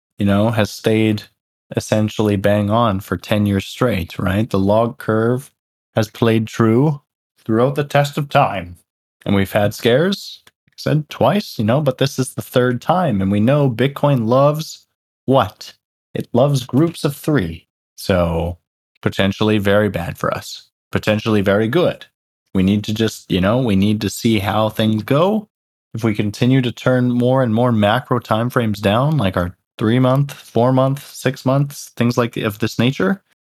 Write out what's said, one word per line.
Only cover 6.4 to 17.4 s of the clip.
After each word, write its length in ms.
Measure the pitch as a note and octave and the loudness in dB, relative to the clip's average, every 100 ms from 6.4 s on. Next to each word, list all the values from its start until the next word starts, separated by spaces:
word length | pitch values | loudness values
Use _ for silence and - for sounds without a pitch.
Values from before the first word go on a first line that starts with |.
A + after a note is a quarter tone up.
| A2 | 0
true 560 | - A2+ A2+ D3+ C#3+ _ _ _ _ | 0 2 4 2 -2 _ _ _ _
throughout 360 | - A2+ C3 | -2 0 0
the 100 | C#3+ | 0
test 320 | C#3 C#3+ C#3+ D#3+ | 0 0 0 -4
of 140 | C#3+ | 0
time. 460 | C#3+ A2+ G2 F2+ F2+ _ _ _ _ - | 2 2 -2 -8 -16 _ _ _ _ -2
And 80 | |
we've 180 | G2 F#2+ | 0 0
had 220 | G#2+ G#2 | 0 0
scares, 680 | - A#2 B2 F3+ G3 - - _ | 0 2 2 0 -4 -10 -20 _
like 260 | _ _ | _ _
I 60 | - | -8
said, 300 | - D3 D3 | -2 -2 -2
twice, 480 | - A2+ G3+ - - | 0 2 2 -4 -4
you 60 | G#2+ | 0
know, 160 | C3 | 2
but 160 | C#3 - | 0 0
this 200 | C#3 - | -2 -2
is 140 | B2+ | -6
the 80 | - | -6
third 400 | - B2+ B2 A#2+ | -2 0 2 0
time. 400 | - F3 E3+ G2+ | 0 0 0 0
And 100 | F#2+ | 0
we 100 | G#2 | 2
know 300 | A2 D3 C#3 | 2 2 2
Bitcoin 560 | A2 C3+ C#3+ D3 C3+ A2 | 2 -2 0 0 2 2
loves 600 | B2+ C#3+ D#3 D#3 - _ _ _ _ - | 2 2 0 -8 -16 _ _ _ _ 0
what? 480 | C3+ G#2+ - - - _ _ _ | 2 2 -6 -20 -20 _ _ _
It 140 | - - | -8 -2
loves 320 | A#2+ C#3+ C#3 | 2 2 0
groups 400 | - B2+ E3+ - | 0 0 0 -2
of 100 | D#3 | -6
three. 540 | C#3+ - D3 | -4 -2 0